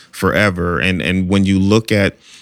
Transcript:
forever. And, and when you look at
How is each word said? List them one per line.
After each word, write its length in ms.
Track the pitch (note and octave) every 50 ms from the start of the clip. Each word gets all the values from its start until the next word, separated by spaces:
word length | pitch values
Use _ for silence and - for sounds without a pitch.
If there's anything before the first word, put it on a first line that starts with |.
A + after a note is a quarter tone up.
| - _
forever. 680 | - - G2 F#2 - E2+ G#2+ G#2 F2+ F2+ F2 F2 F2 -
And, 220 | - F#2+ F#2 E2
and 260 | A#1+ D#2+ F#2 F#2+ F#2
when 180 | F2+ G2 G2 G2
you 140 | F#2+ G2 F#2+
look 320 | F#2+ G2 G#2 A2+ G#2+ -
at 240 | A2 G2+ G2 E2+ - _ _ - - -